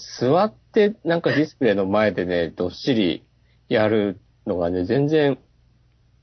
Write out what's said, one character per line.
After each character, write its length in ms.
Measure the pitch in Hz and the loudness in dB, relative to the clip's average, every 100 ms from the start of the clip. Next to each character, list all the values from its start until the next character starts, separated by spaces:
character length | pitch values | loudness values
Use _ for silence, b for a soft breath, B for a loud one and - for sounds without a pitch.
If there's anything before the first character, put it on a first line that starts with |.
| - - | -14 -4
座 240 | 120 160 | 0 2
っ 100 | 214 | 0
て、 420 | - _ - 208 214 | -4 _ 2 2 0
な 120 | 160 170 | -2 -2
ん 60 | |
か 100 | 160 | 0
デ 120 | 135 | 0
ィ 20 | 151 | -2
ス 80 | - | 0
プ 100 | 123 | 0
レ 60 | |
イ 40 | 101 | 2
の 120 | 95 | 0
前 240 | 104 107 | 2 0
で 140 | 92 90 | 0 -2
ね、 240 | 87 82 | -2 -2
ど 180 | - 90 | -4 -6
っ 40 | |
し 220 | 87 - | -4 -2
り 320 | 117 92 - - _ _ _ - | 0 0 -2 -10 _ _ _ -4
や 200 | 113 107 | 0 2
る 320 | 110 101 90 - _ - | 2 0 -4 -14 _ -6
の 120 | 90 | -4
が 120 | 85 | -2
ね、 160 | 90 90 | -2 0
全 220 | 120 143 | 0 2
然、 320 | 156 143 131 _ _ _ _ _ _ _ _ | 2 0 -2 _ _ _ _ _ _ _ _